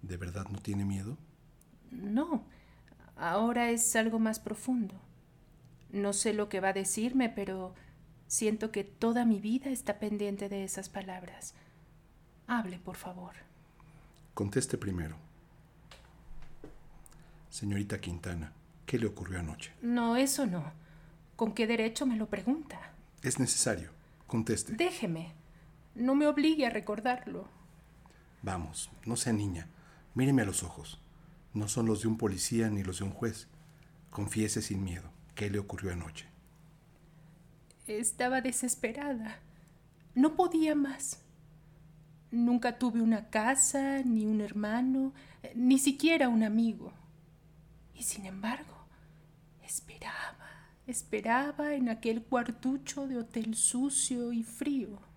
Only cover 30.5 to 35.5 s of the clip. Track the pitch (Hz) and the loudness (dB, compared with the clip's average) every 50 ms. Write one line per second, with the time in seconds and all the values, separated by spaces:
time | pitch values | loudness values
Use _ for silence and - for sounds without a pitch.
30.5 | 90 - - 85 - - 73 - - - - - - - - - - - - - | 0 -4 -6 -6 -10 -12 -14 -14 -14 -18 -20 -20 -20 -20 -20 -20 -20 -20 -20 -8
31.5 | - 107 107 101 - - 113 113 110 104 - 113 110 110 117 107 95 90 - - | -4 -4 -2 -2 0 0 2 2 2 2 2 0 0 2 0 0 0 0 -2 0
32.5 | 120 113 113 110 104 101 98 95 90 - 98 98 98 - - 117 110 - - - | 2 2 2 2 2 0 -2 -4 -4 -4 -4 -6 -4 -2 -4 -4 -4 -4 -12 -18
33.5 | - - - - - - - - - - - - - - 104 101 - 110 107 104 | -20 -20 -20 -20 -20 -20 -20 -20 -20 -20 -20 -14 -6 -6 -6 -4 -2 -2 0 0
34.5 | - 113 107 - 104 95 98 95 87 87 - - - - - - - - 104 104 | 0 -2 -2 -2 -2 -2 -2 -2 -4 -8 -10 -14 -18 -20 -20 -18 -8 -6 -4 -2